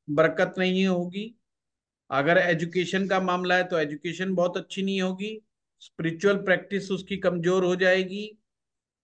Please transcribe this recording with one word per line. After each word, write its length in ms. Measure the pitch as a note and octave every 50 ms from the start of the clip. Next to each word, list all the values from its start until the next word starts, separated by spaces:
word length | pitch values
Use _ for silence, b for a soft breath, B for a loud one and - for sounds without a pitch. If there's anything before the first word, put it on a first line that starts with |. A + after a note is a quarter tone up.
| _ -
बरकत 440 | D3 D3 D#3+ E3 D#3 - F#3 F3+ - F#3+
नहीं 280 | F#3 F#3 F#3 F#3 F#3+ F#3+
होगी। 460 | F#3 F3 F3 F3+ F3 G3 G#3 A3+ A#3+ _ _ _ _ _ _ _ _ _ _ _ _ _ _ -
अगर 280 | C3 C3+ C#3 D3+ E3+ F#3
एजुकेशन 680 | F3+ F3+ E3+ D#3 E3+ E3+ E3+ F#3 F3+ F3+ - F#3+ G3 F#3
का 120 | G3 F#3+
मामला 360 | F#3 F#3 F3+ F3+ F3+ F3+ F3+
है 80 | F3+ F3+
तो 140 | F3+ F#3 E3
एजुकेशन 560 | D3+ D3 D3 D3 - F3 D#3+ E3+ F#3 F#3+ F#3+
बहुत 220 | F3 F3 F3+ F3 F#3+
अच्छी 260 | E3+ - - G3 F#3+
नहीं 180 | G3 G3 G3
होगी, 400 | F#3 F#3 F#3 F#3 G3 G#3+ A3 A3 - _ _ _ _ _ _ _
स्पिरिचुअल 580 | - - _ - E3 E3 E3 E3 F3+ G3 G3+ G3+
प्रैक्टिस 540 | G3 G3 F3+ F3 - - G3+ G3 F#3 -
उसकी 260 | G3 F3+ F#3 - G3+ F#3+
कमजोर 480 | F#3+ F3+ F3 F3 E3 F3 F#3 F#3+ F#3
हो 100 | F3+ F#3
जाएगी, 640 | F3+ F#3+ F#3 F#3 F#3+ F#3 F3+ F#3+ G3+ G#3 G#3+ G#3+ _ _ _ _ _ _ _ _ _ _ _ _ _